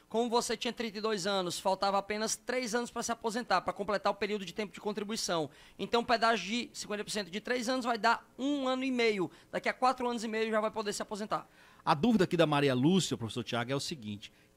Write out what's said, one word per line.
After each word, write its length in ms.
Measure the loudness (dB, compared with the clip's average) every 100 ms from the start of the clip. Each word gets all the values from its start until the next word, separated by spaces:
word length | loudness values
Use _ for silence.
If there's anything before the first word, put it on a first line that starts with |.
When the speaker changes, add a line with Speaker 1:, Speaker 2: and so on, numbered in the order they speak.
| -6
Speaker 1:
Como 220 | -2 2
você 260 | 2 0 -2
tinha 160 | -4
trinta 280 | -4 -6 -4
e 20 |
dois 260 | -2 -2 0
anos, 320 | 0 -2 -2
faltava 380 | 0 2 2 0
apenas 400 | -2 -4 -2 -4
três 360 | -4 -4 -2
anos 180 | -2 -4
pra 120 | -6
se 80 | -6
aposentar, 500 | -4 -4 -4 0 0
pra 120 | 0
completar 400 | -4 -2 0 0
o 20 | -2
período 300 | -2 -4 -6
de 80 |
tempo 180 | -8 -8
de 80 | -6
contribuição. 680 | -6 -6 -6 -4 -2 0 -2 -6 -18 -10
Então, 240 | 0 0
o 40 | 2
pedágio 420 | 2 4 2 0
de 220 | -4 -4
cinquenta 320 | -8 -8 -6
por 60 | -4
cento 200 | -6 -4
de 120 | -6
três 260 | -4 -2 0
anos 160 | -2
vai 140 | 0 2
dar 280 | 4 2 -2 -6
um 280 | -2 0 0
ano 200 | 0 0
e 60 |
meio. 380 | 2 2 2 0 -6 -8
Daqui 160 | -4 -2
a 60 |
quatro 340 | 0 2 2 -2
anos 160 | -2
e 60 | -4
meio 200 | -2 0
já 120 | 0
vai 100 | 0
poder 220 | -2 -4
se 80 | -4
aposentar. 480 | -6 -8 -4 -6 -6 -20 -20 -6
Speaker 2:
A 100 | 0
dúvida 300 | 4 6 6
aqui 140 | 4 4
da 80 | 4
Maria 300 | 4 4 4
Lúcia, 420 | 4 4 2 -2
professor 260 | -4 -6
Tiago, 280 | -4 -4 -2
é 40 | -4
o 60 |
seguinte: 500 | -4 -8 -8 -10 -12 _ _